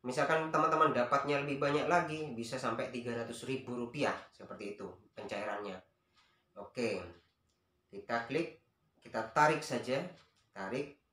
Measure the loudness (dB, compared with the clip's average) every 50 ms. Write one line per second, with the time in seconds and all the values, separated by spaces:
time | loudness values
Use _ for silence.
0 | -6 -2 0 0 2 4 4 2 2 2 2 4 4 4 6 8 6 6 6 4
1 | 4 4 4 2 4 2 0 0 2 -2 0 0 2 2 4 2 4 6 4 4
2 | 4 2 -4 -4 -4 -6 -6 -6 -6 -4 -4 -4 -2 -2 -2 -2 -4 -4 -4 -6
3 | -4 -4 -4 -4 -4 -6 -8 -10 -6 -4 -4 -4 -4 -6 -6 -4 -6 -6 -2 -2
4 | 0 0 0 -4 -10 -18 _ _ -16 -14 -12 -10 -10 -10 -8 -8 -10 -12 -12 -14
5 | -20 _ _ -12 -8 -6 -6 -4 -4 -4 -4 -4 -6 -8 -8 -10 -14 _ _ _
6 | _ _ _ _ _ _ _ _ _ _ _ -16 -16 -10 _ -2 -2 -2 -2 -4
7 | -6 -10 -16 -18 _ _ _ _ _ _ _ _ _ _ _ _ _ _ -14 -14
8 | -6 -2 -2 -2 -2 0 0 0 0 -2 -6 -16 _ _ _ _ _ _ _ _
9 | _ -6 -4 -4 -4 0 4 6 6 6 6 2 -2 -2 -4 -4 0 0 -2 -2
10 | -2 -4 -10 -16 -20 _ _ _ _ _ _ -10 -8 -4 -4 -4 -4 -6 -10 _
11 | _ _